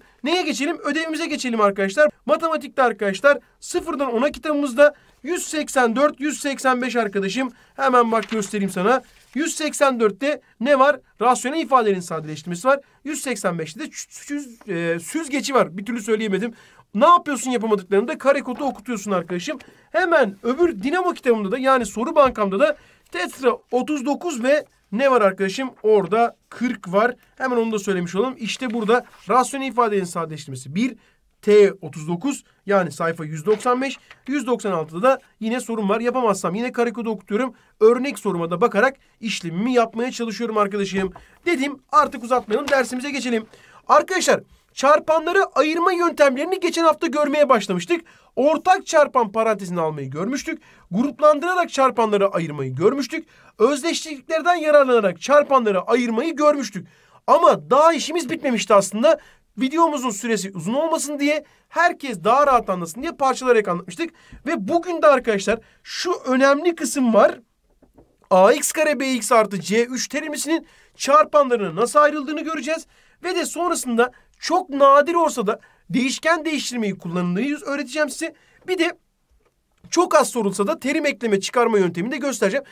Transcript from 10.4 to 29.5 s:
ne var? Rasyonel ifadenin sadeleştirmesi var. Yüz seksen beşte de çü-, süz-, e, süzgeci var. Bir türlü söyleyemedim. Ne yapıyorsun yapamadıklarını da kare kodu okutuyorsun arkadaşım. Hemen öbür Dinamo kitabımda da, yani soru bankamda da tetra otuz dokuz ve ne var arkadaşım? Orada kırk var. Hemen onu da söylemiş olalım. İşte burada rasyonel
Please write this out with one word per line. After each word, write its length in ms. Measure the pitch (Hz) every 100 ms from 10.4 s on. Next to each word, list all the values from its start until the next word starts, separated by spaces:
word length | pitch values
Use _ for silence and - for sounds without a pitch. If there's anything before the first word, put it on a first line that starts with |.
| _ -
ne 200 | 247 277
var? 200 | 277 277 _ -
Rasyonel 400 | 226 240 247 311
ifadenin 380 | 240 262 220 190
sadeleştirmesi 680 | 175 160 151 156 175 175 254
var. 120 | 277 - _
Yüz 180 | 269 311
seksen 380 | 269 240 190 170
beşte 200 | 156 170
de 40 |
çü-, 240 | 311 - -
süz-, 600 | - - 294 269 226 -
e, 280 | 170 170 170
süzgeci 540 | 170 302 311 269 214
var. 240 | 262 180 175
Bir 80 | 208
türlü 160 | 233
söyleyemedim. 520 | 208 214 220 190 233 233 _ _ _ 202
Ne 100 | 294
yapıyorsun 460 | 349 349 254 254
yapamadıklarını 560 | 247 220 208 180 196 240
da 100 | 311
kare 240 | - 277
kodu 220 | 277 240
okutuyorsun 480 | 285 - - 226 208
arkadaşım. 480 | 185 170 175 175 294 - _ _
Hemen 460 | 320 370 320 220 -
öbür 400 | 233 262 349 202
Dinamo 300 | 254 349 359
kitabımda 380 | 330 262 226 196
da, 60 | 254
yani 280 | 262 262 226
soru 300 | - 269 311
bankamda 440 | 269 226 202 196
da 180 | 302 - _ _ _
tetra 460 | 339 349 - 262 - _
otuz 340 | 247 247 302 247
dokuz 380 | 285 349 262
ve 220 | 247 294 - _ _
ne 200 | 208 277
var 100 | 247
arkadaşım? 480 | 202 190 190 196 262 -
Orada 540 | 214 214 170 214 233 - _
kırk 440 | - 247 233 180
var. 220 | 190 240 240 _ -
Hemen 200 | 262 240
onu 140 | 226
da 80 | 214
söylemiş 360 | 202 185 175 190
olalım. 200 | 247 254
İşte 360 | 214 - 262
burada 320 | 226 208 240 233 - -
rasyonel 380 | 240 247